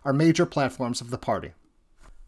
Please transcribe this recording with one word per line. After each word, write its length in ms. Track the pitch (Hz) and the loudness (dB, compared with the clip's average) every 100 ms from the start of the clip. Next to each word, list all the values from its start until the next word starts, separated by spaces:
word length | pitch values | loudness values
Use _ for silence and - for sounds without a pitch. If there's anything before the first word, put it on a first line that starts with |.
are 80 | 143 | -2
major 340 | 139 165 160 170 | 4 4 4 2
platforms 540 | - 139 - 123 120 | 2 0 0 -4 -4
of 100 | 120 | -6
the 80 | 123 | -6
party. 360 | - 101 78 - _ _ _ _ - - | -4 -4 -6 -14 _ _ _ _ -20 -20